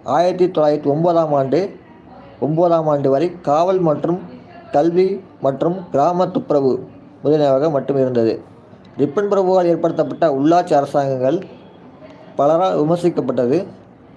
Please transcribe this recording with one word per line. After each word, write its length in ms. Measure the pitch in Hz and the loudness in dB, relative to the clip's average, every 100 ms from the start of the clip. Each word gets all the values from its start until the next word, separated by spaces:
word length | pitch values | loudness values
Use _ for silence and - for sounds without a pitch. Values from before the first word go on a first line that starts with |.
ஆயிரத்தி 440 | - 147 180 180 180 | -2 0 0 2 0
தொள்ளாயிரத்தி 380 | 170 151 151 147 | 2 2 2 0
ஒன்பதாம் 480 | 143 175 165 156 | 0 2 2 2
ஆண்டு, 420 | 143 135 147 196 - - - - - - - | 0 0 0 -2 -8 -20 -20 -20 -20 -20 -6
ஒன்பதாம் 480 | 131 156 175 165 156 | -2 2 2 2 2
ஆண்டு 220 | 143 139 | 0 2
வரை 320 | 135 175 - | 2 0 -4
காவல் 380 | 147 151 180 190 | -2 0 2 2
மற்றும் 400 | 165 147 160 180 - - - - - | 0 0 -2 -4 -8 -18 -20 -20 -4
கல்வி 520 | 143 170 175 190 196 - - | 0 2 2 0 -2 -10 -4
மற்றும் 480 | 135 135 156 190 175 | -4 -2 -2 -4 -4
கிராம 360 | 139 160 180 180 | 0 0 0 -2
துப்புரவு 600 | 175 - 151 135 127 - - - - | -4 -2 0 0 -2 -6 -20 -20 -6
முதலியனவாக 480 | 135 151 143 135 160 | 0 2 2 2 0
மட்டும் 240 | 139 - 139 | -2 -2 -2
இருந்தது. 460 | 127 120 113 - - - - - - - | 0 0 0 -2 -8 -20 -20 -20 -14 -4
ரிப்பன் 340 | 143 208 202 | -4 -2 0
பிரபுவால் 340 | 196 185 185 175 | 0 2 2 2
ஏற்படுத்தப்பட்ட 640 | 160 170 160 139 131 165 | 0 0 -2 -4 -2 0
உள்ளாட்சி 460 | 135 147 175 175 | 2 2 2 2
அரசாங்கங்கள் 720 | 147 139 147 139 131 131 175 - - - - - - - - - - | 0 0 -2 -2 -2 -2 -2 -6 -18 -20 -20 -20 -20 -20 -20 -10 -2
பலரால் 420 | 143 165 185 165 | 0 2 0 0
விமர்சிக்கப்பட்டது. 880 | 151 170 175 156 131 123 120 156 190 - - - - | 0 0 0 -2 -2 -2 0 -2 -4 -12 -20 -20 -20